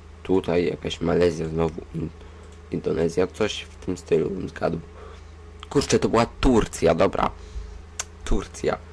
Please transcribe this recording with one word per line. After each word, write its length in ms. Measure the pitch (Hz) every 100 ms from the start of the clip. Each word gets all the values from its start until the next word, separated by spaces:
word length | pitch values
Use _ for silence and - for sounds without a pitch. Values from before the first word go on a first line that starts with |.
| - -
tutaj 440 | - 92 87 87 82
jakaś 340 | - - -
Malezja 480 | 80 85 87 80 80
znowu, 340 | 80 82 80 -
In-, 160 | 82 82 - - - - - -
Indonezja, 560 | 85 - 82 82 92 92
coś 360 | - 104 -
w 220 | - -
tym 120 | - 90
stylu 340 | - 82 76
bym 180 | 92 78
zgadł. 320 | - 85 82 - - - - - - - - -
Kurczę, 280 | 143 - 113
to 100 | 110
była 180 | 110 117
Turcja, 680 | - 135 113 - - 80
dobra. 360 | 82 95 - - - - - - - - - - -
Turcja. 540 | - 220 - - - - -